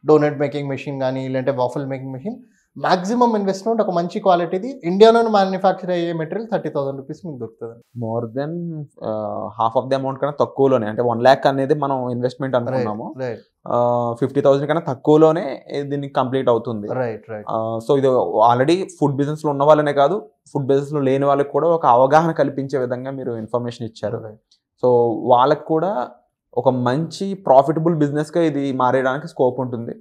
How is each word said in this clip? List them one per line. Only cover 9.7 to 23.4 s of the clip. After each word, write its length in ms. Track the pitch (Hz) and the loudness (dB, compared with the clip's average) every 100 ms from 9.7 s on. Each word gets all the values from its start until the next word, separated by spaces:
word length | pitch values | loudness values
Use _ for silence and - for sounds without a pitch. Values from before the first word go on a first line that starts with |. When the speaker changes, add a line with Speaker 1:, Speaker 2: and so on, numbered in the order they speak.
| 131 | 0
Speaker 2:
of 80 | 120 | -2
the 100 | 135 | -4
amount 200 | 135 135 | -4 -4
కన్నా 120 | 139 143 | -6 -2
తక్కువలోనే, 480 | 117 - 139 131 107 | -4 2 4 4 0
అంటే 140 | 110 | -2
వన్ 200 | 123 117 | -2 2
ల్యాక్ 260 | 123 139 143 | 4 4 2
అనేది 260 | 135 135 | 0 0
మనం 360 | 151 139 135 123 | 0 0 -4 -4
ఇన్వెస్ట్‌మెంట్ 460 | 123 123 - 131 127 | -4 -4 -4 -2 -2
Speaker 1:
రైట్, 120 | 117 | -2
Speaker 2:
అనుకున్నాము, 480 | 127 117 107 156 127 | -4 -4 -6 -10 -8
Speaker 1:
రైట్. 200 | 127 107 _ _ - | -8 -10 _ _ -4
Speaker 2:
ఆ, 480 | 120 120 120 120 117 | 0 2 0 -2 -2
ఫిఫ్టీ 220 | 131 143 | -2 2
థౌజండ్ 260 | 139 139 139 | 2 2 2
కన్నా 260 | 156 165 | -4 -4
తక్కువలోనే 720 | 127 - 156 160 160 139 127 - 139 | -6 4 6 6 4 -4 -10 -8 -8
దీన్ని 280 | 143 143 139 | -4 -6 -4
కంప్లీట్ 400 | 139 127 135 123 | -2 0 0 2
అవుతుంది. 380 | 117 117 110 104 | 0 0 -8 -6
Speaker 1:
రైట్, 320 | 123 123 107 - | -4 -4 -6 -12
రైట్. 160 | 107 104 | -12 -6
Speaker 2:
ఆ, 300 | 110 113 113 113 | -4 -4 -6 0
so 80 | 139 | 2
ఇది 100 | 131 127 87 110 113 | 2 2 0 4 4
already 320 | 123 135 180 185 - | 4 2 0 -2 -2
ఫుడ్ 160 | - 135 | -2 0
బిజినెస్‌లో 360 | 143 151 156 | -2 -2 -4
ఉన్న 120 | 139 | 0
వాళ్ళనే 300 | 143 151 147 | 6 6 4
కాదు, 320 | 143 143 202 - _ _ | 2 2 0 -8 _ _
ఫుడ్ 120 | 147 131 | -6 0
బిజినెస్‌లో 340 | 139 143 151 | 0 0 -2
లేని 260 | 131 135 139 | 0 2 2
వాళ్ళకి 240 | 139 143 | 2 0
కూడా 180 | 139 156 | 0 0
ఒక 180 | 165 147 | 2 4
అవగాహన 460 | 120 135 151 165 | 4 6 4 2
కల్పించే 480 | 160 139 135 135 139 | 0 -2 -2 -4 -4
విధంగా 320 | 123 123 131 | -4 -6 -8
మీరు 200 | 135 127 | -8 -8
ఇన్ఫర్మేషన్ 560 | 113 | -8